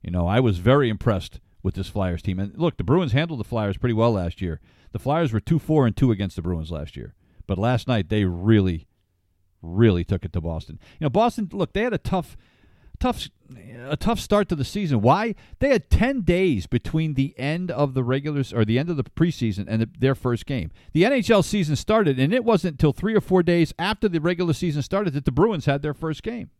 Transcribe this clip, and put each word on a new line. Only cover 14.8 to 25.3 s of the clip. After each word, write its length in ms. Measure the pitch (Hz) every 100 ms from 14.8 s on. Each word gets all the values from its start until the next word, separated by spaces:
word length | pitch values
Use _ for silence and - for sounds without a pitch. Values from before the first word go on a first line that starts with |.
| 185 120
Why? 320 | 110 175 226 - - -
They 100 | 269
had 220 | 233 -
ten 320 | - 240 277
days 440 | 170 175 190 110 -
between 460 | 123 - 160 160
the 260 | 135 135 -
end 320 | 135 165 180
of 220 | 113 143
the 100 | 131
regular 380 | 120 131 147 143
s-, 140 | 127
or 100 | 117
the 140 | 107 120
end 100 | 170
of 80 | 156
the 80 |
preseason 640 | - - 170 - 113 95 -
and 140 | 110
the, 80 | 113 -
their 160 | 135
first 320 | 135 127 120 -
game. 260 | 135 78 - -
The 100 | 151
N 80 | 202
H 160 | 269 202
L 140 | 208
season 340 | - 208 156 143
started, 420 | - 220 180 131
and 140 | 139
it 120 | 247
wasn't 300 | 226 208 180
until 200 | 139 151
three 200 | - 202
or 60 | 214
four 220 | - 185
days 320 | 175 170 160 -
after 300 | 185 220 214
the 140 | 165
regular 320 | 160 175 175
season 260 | 143 175 147
started 320 | 131 196 196
that 140 | 139
the 60 | 139